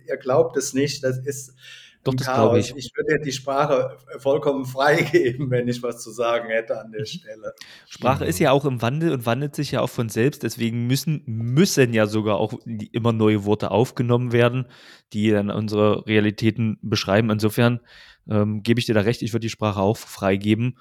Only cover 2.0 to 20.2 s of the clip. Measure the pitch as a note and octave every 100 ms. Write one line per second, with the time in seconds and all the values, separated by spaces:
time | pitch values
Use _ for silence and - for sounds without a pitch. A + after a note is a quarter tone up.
2 | C#3 B2+ B2+ A2 A2 A2+ - - - -
3 | D3+ D3+ D3+ B2 C#3+ C#3 D3 C3 B2+ -
4 | - D3 C#3 D3 D3 C3+ B2+ C3 D3 E3
5 | - E3+ C3 - C3+ B2 A#2+ A#2+ A#2+ A#2
6 | A#2 A2 A#2 A#2 A2+ A2+ A2+ A#2 A2 G#2+
7 | G#2+ F3 - A2 G#2+ - - - _ -
8 | B2 C#3 D3+ D#3+ D3+ C#3 C#3+ B2 A#2 D3
9 | E3 C#3 A#2 B2 C#3+ D3 C#3+ B2 B2 -
10 | A2+ A2 B2+ - A#2 - A2+ A#2 A#2+ C3+
11 | - D3 - A2 A#2 C3 G3 - B2 A2+
12 | G#2 A2 G#2+ G2+ G#2+ B2 - A2 - A#2+
13 | A2+ A2+ G#2+ G#2+ G2+ G#2 - F#2+ C3 -
14 | A#2+ A#2+ B2 A#2 A#2+ B2+ B2 - - -
15 | _ G#2+ G#2+ G#2 G2+ G#2+ G#2+ G#2 G#2+ G2
16 | - G#2+ G#2+ G#2 A2+ A2 A2+ - G#2+ G#2+
17 | - G2 A2+ G#2+ G#2+ A2+ A#2+ A#2+ - -
18 | - _ - G#2+ G#2 G#2+ G2+ A#2 - G#2+
19 | G2+ B2 A2 A2+ A2+ - G#2+ G2+ G2 A2+
20 | - -